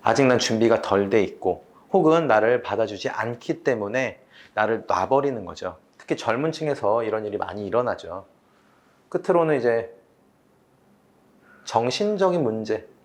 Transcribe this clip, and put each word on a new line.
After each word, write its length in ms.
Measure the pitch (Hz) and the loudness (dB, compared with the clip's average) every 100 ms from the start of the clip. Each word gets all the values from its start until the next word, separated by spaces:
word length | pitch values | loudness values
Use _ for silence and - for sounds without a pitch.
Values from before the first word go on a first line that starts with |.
아직 240 | - 113 135 | 0 4 4
난 140 | 123 | 4
준비가 420 | - 110 113 110 | 2 2 4 4
덜 280 | - 98 98 | 2 0 4
돼 100 | 110 | 2
있고 420 | 95 - 95 90 - _ _ | 0 -2 -4 -4 -8 _ _
혹은 340 | 196 156 165 151 | 2 4 4 4
나를 360 | 110 107 123 | 4 4 2
받아주지 460 | 120 101 110 104 131 | 0 -4 -4 -4 -6
않기 540 | - 113 120 - 165 | -6 -6 -8 -8 -4
때문에 580 | - 117 101 123 123 - _ - - - | -2 -2 -2 -4 -4 -8 _ -20 -10 -2
나를 300 | 107 110 - | 0 0 -2
놔버리는 580 | 92 92 135 143 120 90 | -2 2 2 2 -6 -10
거죠. 320 | 82 92 87 _ _ | -10 -10 -12 _ _
특히 160 | - 156 | -8 -6
젊은 340 | - 117 156 | -2 -2 -2
층에서 520 | 160 156 139 104 113 | -4 -6 -2 0 0
이런 220 | 113 110 107 | 0 -4 -4
일이 120 | 98 | -6
많이 280 | 90 98 101 | -6 -6 -2
일어나죠. 580 | 110 123 90 85 87 92 _ _ _ _ _ _ _ _ | -2 -2 -6 -8 -14 -14 _ _ _ _ _ _ _ _
끝으로는 480 | 175 180 170 160 143 | -8 0 2 4 2
이제 360 | 120 117 117 - _ _ _ _ _ _ _ _ _ _ _ _ _ _ _ - - | 2 0 -4 -14 _ _ _ _ _ _ _ _ _ _ _ _ _ _ _ -20 -2
정신적인 760 | 113 120 127 208 208 190 175 | 0 0 -2 -2 2 2 2
문제. 440 | 127 110 110 107 - _ | -2 -2 -4 -6 -6 _